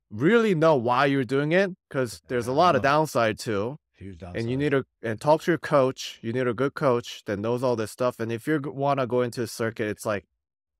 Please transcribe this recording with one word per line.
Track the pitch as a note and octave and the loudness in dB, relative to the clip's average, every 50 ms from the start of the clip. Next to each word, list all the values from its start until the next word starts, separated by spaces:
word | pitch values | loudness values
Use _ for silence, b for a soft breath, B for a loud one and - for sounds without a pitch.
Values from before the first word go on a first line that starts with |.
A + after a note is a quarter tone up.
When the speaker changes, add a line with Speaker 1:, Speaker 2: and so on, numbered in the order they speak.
| _ - | _ -12
Speaker 1:
really | G#2 G#2 C#3 G3 A#3 A#3 A3 G#3+ F3+ | -6 0 2 4 4 4 4 4 2
know | D3+ D#3 E3 D#3 | 4 4 4 4
why | B2 A2+ A#2+ A#2+ C3 C#3+ | 4 2 2 2 2 2
you're | C#3+ C#3 C#3 B2 | 2 2 0 0
doing | G#2+ C3+ C#3 D3 D3+ | 0 0 0 0 2
it, | E3+ F#3+ G3+ F#3 F#3 _ _ - | 2 2 2 0 -4 _ _ -8
'cause | - C3+ B2+ A2 - - _ - | -4 -4 -4 -4 -6 -12 _ -4
there's | C3 A#2+ G#2+ | -4 -2 -2
a | B2+ | 0
Speaker 2:
Yeah, | C3 | 2
Speaker 1:
lot | D3+ F3+ F3+ D3+ | 4 4 4 4
of | A2+ G2+ | 4 2
Speaker 2:
no. | C3+ | 2
Speaker 1:
downside | D3 D#3 D#3 - - B2 A#2 G#2+ G#2+ - | 2 2 2 0 0 2 2 2 0 -2
too. | - B2 G#2 G2 G#2 B2+ D3+ - _ _ _ - | -4 -4 -2 -2 -2 -4 -8 -12 _ _ _ -18
Speaker 2:
Huge | F#2+ G2 F2+ E2 | -18 -16 -16 -16
Speaker 1:
And | F#2+ F2 G2 | -14 -10 -6
you | A2+ A#2 A#2+ C3 | -6 -4 -2 -2
Speaker 2:
downside. | C3+ | -2
Speaker 1:
need | C#3+ D3 | 0 0
to, | C#3 C3+ B2+ _ _ - | 0 0 -2 _ _ -10
and | - A2+ A2 - | -8 -6 -6 -2
talk | - D3+ D#3+ D#3+ | 2 2 2 4
to | - F3+ | 2 -2
your | D#3+ - | -2 -2
coach. | - - D#3 C#3 C3 C3 - - - - - - | 0 2 2 4 4 2 0 -4 -10 -14 -14 -10
You | - A2+ A#2 | -8 -4 -2
need | C3 B2+ | -2 0
a | B2 | 0
good | G#2+ A#2 C#3 C#3+ - | 0 0 -2 -2 -2
coach | - D#3 C3+ A#2+ A#2+ A#2 - - - - | 0 0 2 2 0 -2 -6 -14 -12 -6
that | - G2+ G2 | -6 -6 -4
knows | G#2 A2+ B2 A#2+ | -2 -4 -2 0
all | C3+ B2 A#2+ | 0 0 0
this | A2 G#2+ G#2 | 0 -4 -6
stuff. | - - B2 B2 - - | -4 -2 -2 -2 -2 -4
And | A2+ A2+ | -6 -6
if | A#2 A2+ - | -6 -6 -2
you | D3+ D#3 D3 | -2 -2 -2
g-, | C3+ D3+ | -2 -6
wanna | C3 C3+ C#3 C#3+ C#3 C#3 B2+ | -6 -4 -2 0 0 0 -2
go | G#2+ B2 B2 | 0 0 0
into | B2 A#2+ - C3 | 0 -2 -4 -6
a | A2+ | -6
circuit, | - - - A2+ A2+ G#2+ - A2 G#2+ | -6 -4 -4 -4 -4 -4 -4 -4 -4
it's, | G2+ - - | -4 -4 -4
like, | A2+ G#2 F#2+ - _ _ _ _ _ _ _ _ _ _ | -4 -4 -4 -6 _ _ _ _ _ _ _ _ _ _